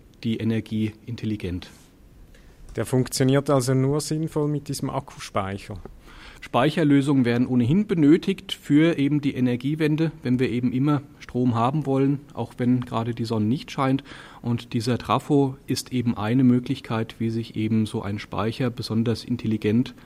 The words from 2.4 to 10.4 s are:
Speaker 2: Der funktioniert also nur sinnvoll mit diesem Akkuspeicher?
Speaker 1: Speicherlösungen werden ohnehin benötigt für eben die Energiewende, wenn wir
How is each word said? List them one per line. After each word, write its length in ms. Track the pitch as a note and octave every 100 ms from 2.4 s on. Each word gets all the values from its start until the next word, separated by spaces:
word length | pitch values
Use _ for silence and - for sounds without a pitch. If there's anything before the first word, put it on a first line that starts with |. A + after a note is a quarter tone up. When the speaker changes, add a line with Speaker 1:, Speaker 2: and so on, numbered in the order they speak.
| - - -
Speaker 2:
Der 120 | - A2
funktioniert 640 | B2+ B2 - C3 C#3 C#3
also 240 | C#3 B2
nur 260 | C3 C3 D3+
sinnvoll 480 | D3+ D#3 D#3+ D#3 D3
mit 180 | D3 C#3+
diesem 200 | C#3 C3+
Akkuspeicher? 920 | C3+ C3+ - - G#2 F#2+ G2+ - G2+ - - - - - -
Speaker 1:
Speicherlösungen 840 | - A#2+ D3 E3 D3+ C#3+ C3+ C3+ A#2+
werden 200 | A#2+ B2+
ohnehin 400 | B2 A#2 F3+ G#3+
benötigt 640 | F3+ C#3+ D#3+ G3 F#3+ -
für 460 | - - D3 E3 D#3
eben 220 | C#3 D3
die 140 | C#3
Energiewende, 760 | B2+ B2+ A#2+ C3+ D#3 D3+ D3+ D#3+ -
wenn 160 | -
wir 100 | B2+